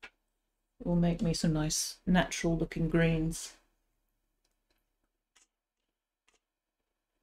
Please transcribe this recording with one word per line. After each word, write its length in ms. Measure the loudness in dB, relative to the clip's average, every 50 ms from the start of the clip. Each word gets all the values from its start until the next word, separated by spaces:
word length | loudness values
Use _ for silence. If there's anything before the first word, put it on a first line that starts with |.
| -20
It 840 | -20 -20 _ _ _ _ _ _ _ _ _ _ _ _ -8 -4
will 100 | 0 2
make 260 | 2 2 2 2 0 0
me 100 | -2 -2
some 220 | 0 0 0 0
nice 420 | 0 0 0 -2 -2 -4 -6 -8 -8 _
natural 480 | 2 2 2 2 2 -2 -4 -2 0 0 0
looking 320 | -2 -4 -4 -4 -2 0
greens. 640 | 2 4 4 4 2 2 0 -2 -4 -6 -10 -14 -18 -20 _ _ _ _ _ _ _ _ _ _ _ _ _ _ _ _ _ _ _ _ _ _ _ _ _ _ _ _ _ _ _ _ _ _ _ _ _ _ _ _ _ _ _ _ _ _ _ _ _ _ _ _ _ _ _ _ _ _ _ _ _ _ _ _ _ _ _ _ _ _ _ _